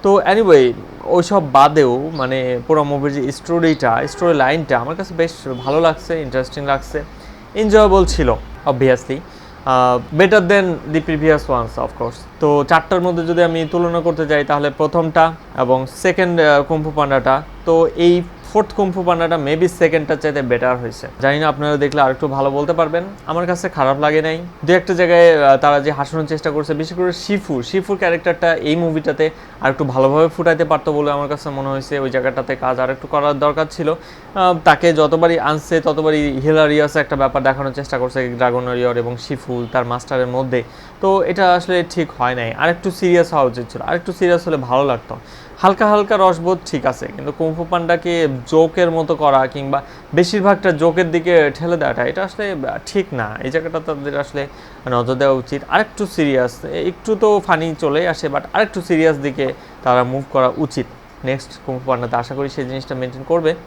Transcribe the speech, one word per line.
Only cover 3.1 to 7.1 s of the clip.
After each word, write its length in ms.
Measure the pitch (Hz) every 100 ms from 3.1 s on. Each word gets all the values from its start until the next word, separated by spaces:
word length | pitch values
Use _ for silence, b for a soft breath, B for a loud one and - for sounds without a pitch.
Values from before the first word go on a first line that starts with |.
যে 200 | 143 131
স্টোরিটা, 720 | 135 - 170 165 147 127 113 139
স্টোরি 280 | - 175
লাইনটা 440 | 151 131 165 - 123
আমার 180 | 123 170
কাছে 180 | 190
বেশ 180 | 165 165 - 139 123
ভালো 160 | 127 151
লাগছে, 420 | 165 156 - 165
ইন্টারেস্টিং 420 | 139 131 127 147
লাগছে, 380 | 139 135 - 151 -